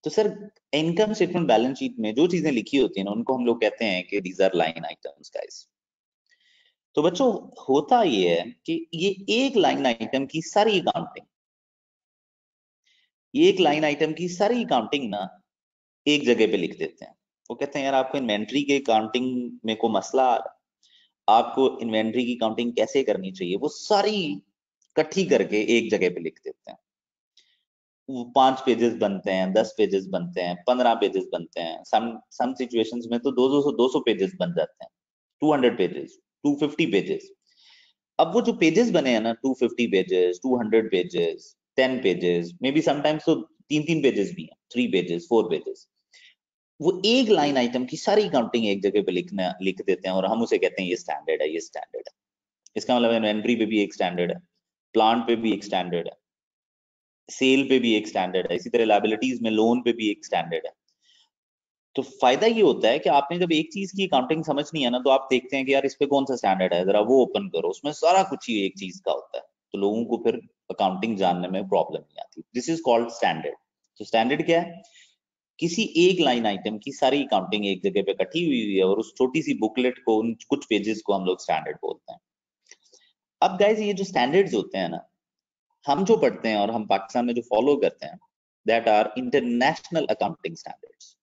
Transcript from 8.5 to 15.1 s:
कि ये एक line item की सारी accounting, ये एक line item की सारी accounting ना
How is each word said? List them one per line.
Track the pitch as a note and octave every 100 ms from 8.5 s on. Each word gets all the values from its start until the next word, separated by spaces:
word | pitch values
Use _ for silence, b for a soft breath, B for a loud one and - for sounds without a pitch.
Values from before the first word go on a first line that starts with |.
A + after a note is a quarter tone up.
| - -
कि | E3 E3
ये | E3 F#3+ F#3+ G3
एक | A3 C4+ A#3+
line | D3 C3+ C3+
item | A#2 A2 C3+ C3+
की | D#3
सारी | - G#3 A3 G3
accounting, | - - E3+ - _ _ _ _ _ _ _ _ _ _ _ _ _ _ _ _ _ _ _ _ _ C3
ये | F3
एक | F#3
line | D#3+ D3+ D3+
item | C#3+ D#3
की | D#3 F3+
सारी | F3 G#3 A#3+ A3
accounting | C3 G#2+ C#3+
ना | A#2+